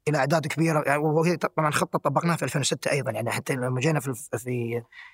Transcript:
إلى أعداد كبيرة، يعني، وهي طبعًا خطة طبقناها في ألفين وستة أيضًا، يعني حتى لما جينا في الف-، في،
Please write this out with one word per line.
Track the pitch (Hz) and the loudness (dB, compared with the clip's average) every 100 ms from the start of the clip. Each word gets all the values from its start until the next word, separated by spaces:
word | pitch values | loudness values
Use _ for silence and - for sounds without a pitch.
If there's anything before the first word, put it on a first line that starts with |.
| - | -2
إلى | 147 | 0
أعداد | 135 170 147 | 2 2 0
كبيرة، | - 165 151 135 | 0 2 2 2
يعني، | 147 | 2
وهي | 156 151 165 165 | 2 2 2 2
طبعًا | - - 156 | 0 0 0
خطة | 143 180 180 | 2 0 0
طبقناها | 147 139 170 165 | 0 2 2 0
في | |
ألفين | 135 151 | 0 -2
وستة | 131 - - | 0 -2 0
أيضًا، | 143 123 | -2 -2
يعني | 110 113 | -4 -2
حتى | 110 - | -4 -2
لما | 135 123 127 | -2 -2 0
جينا | 147 151 | 2 0
في | 131 | 0
الف-، | 123 - 117 | -6 -6 -6
في، | 123 123 117 117 117 - - | -4 -4 -2 -4 -6 -14 -20